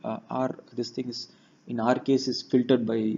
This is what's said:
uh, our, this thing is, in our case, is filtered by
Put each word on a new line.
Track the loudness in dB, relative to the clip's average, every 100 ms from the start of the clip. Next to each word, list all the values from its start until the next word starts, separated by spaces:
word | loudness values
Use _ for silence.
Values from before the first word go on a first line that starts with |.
uh, | -8 -8 -6
our, | -4 -4 -6 -10
this | -8 -6
thing | -6 -8
is, | -10 -14 _ _ _ -8
in | -2
our | 2 2
case, | 2 2 2
is | -4
filtered | 2 2 4 2 2
by | 0 0